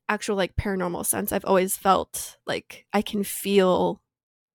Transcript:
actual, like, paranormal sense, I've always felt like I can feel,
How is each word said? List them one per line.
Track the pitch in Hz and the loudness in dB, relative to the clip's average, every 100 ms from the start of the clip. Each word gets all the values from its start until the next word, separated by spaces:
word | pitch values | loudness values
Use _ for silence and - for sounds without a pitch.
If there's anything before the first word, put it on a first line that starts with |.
| - | -6
actual, | 208 - 196 | -4 -2 -2
like, | 208 - | -2 -2
paranormal | 208 190 180 170 - | -4 -2 -2 -4 -4
sense, | 202 208 | -4 -2
I've | 196 - | -4 2
always | 190 185 - | 2 2 0
felt | 196 175 - - - - - | 2 2 0 -10 -12 -14 -8
like | - - - _ | -8 -8 -20 _
I | 202 | -2
can | - 208 | -2 -4
feel, | 196 - 196 196 185 180 180 190 _ _ _ _ _ | -4 -4 2 4 4 4 0 -4 _ _ _ _ _